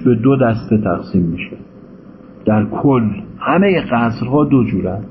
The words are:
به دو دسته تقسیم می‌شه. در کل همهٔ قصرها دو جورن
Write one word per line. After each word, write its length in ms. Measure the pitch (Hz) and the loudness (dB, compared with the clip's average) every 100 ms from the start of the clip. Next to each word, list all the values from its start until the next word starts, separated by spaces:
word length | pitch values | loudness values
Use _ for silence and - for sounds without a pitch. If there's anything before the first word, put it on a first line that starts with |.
به 100 | 131 | 0
دو 220 | 113 127 135 | 2 2 2
دسته 420 | 120 113 - 107 | 2 0 0 0
تقسیم 440 | 101 85 - 95 | 0 -4 -2 -2
می‌شه. 340 | 85 - - - - - - - - - - - | -2 -4 -8 -14 -18 -20 -20 -20 -20 -20 -20 -6
در 220 | - 107 107 - | 0 0 0 0
کل 280 | 143 131 107 92 - - | 2 2 0 -4 -10 -8
همهٔ 420 | - 160 202 170 | -2 2 4 2
قصرها 640 | 107 117 117 113 127 143 | 0 0 0 -2 -2 0
دو 200 | 147 135 | 2 2
جورن 400 | 113 95 92 95 - | 2 -2 -2 -6 -10